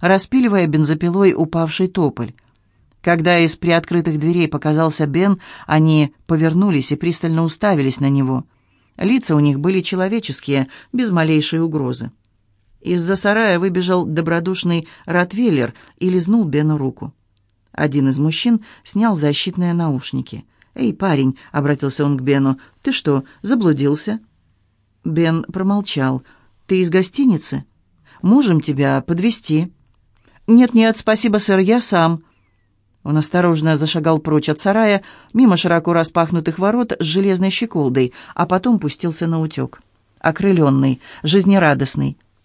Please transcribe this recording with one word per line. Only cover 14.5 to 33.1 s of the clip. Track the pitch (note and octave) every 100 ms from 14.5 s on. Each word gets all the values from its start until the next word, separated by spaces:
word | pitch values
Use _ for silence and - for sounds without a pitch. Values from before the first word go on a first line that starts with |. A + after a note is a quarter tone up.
| F#3 F3 E3+ D#3+ - -
ротвейлер | F3+ F3+ G3 A#3+ D3 A#2 - - _
и | F#3
лизнул | F#3 E3+ A#3
Бену | F3 C#3+ D#3 D3+
руку. | C3 - D3 - _ _ _ _ _
Один | - D3 C#3 C3+
из | C3
мужчин | D3+ D#3 A#3+ A3+ - -
снял | - G3 A3+ F3
защитные | D3 D3 G3 F3+ F3 E3+
наушники. | E3 C3 - C3+ B2+ G#2+ - _ _
«Эй, | - A#3+
парень», — | D#3 F#3+ C#3+ C3+ C3 -
обратился | D3 C#3+ C#3 C#3 C#3
он | C#3+ C#3
к |
Бену, — | C3 C#3 C3+ C3+ - _
«ты | -
что, | C3+ D#3+ C#3 C3 -
заблудился?» | G3 B3+ F#3 C#3 C#3 D3 - A3 - _ _ _ _ _ _ _
Бен | E3+ D#3 E3 E3
промолчал. | - F#3+ F#3+ G3+ G#3 D3 C3 C3 - _ _ _ -
«Ты | F#3+
из | F3
гостиницы? | F#3 F#3 - C4+ E3+ - C3+ - _ _ _ _ -
Можем | F#2+ C3 B3 D#3+
тебя | D3+ C#3 C#3 C3+
подвезти?» | - E3+ A3 A3+ - D#3 F3 - _ _ _ _ _ _ -
«Нет-нет, | A#3 B3 A#3+ A3+ A3
спасибо, | - A3 A#3+ G#3
сэр, | G3+ F#3+
я | F#3+ A#3+
сам». | A#3 F3+ E3 E3 - _ _ _ _ _ _ _
Он | C#3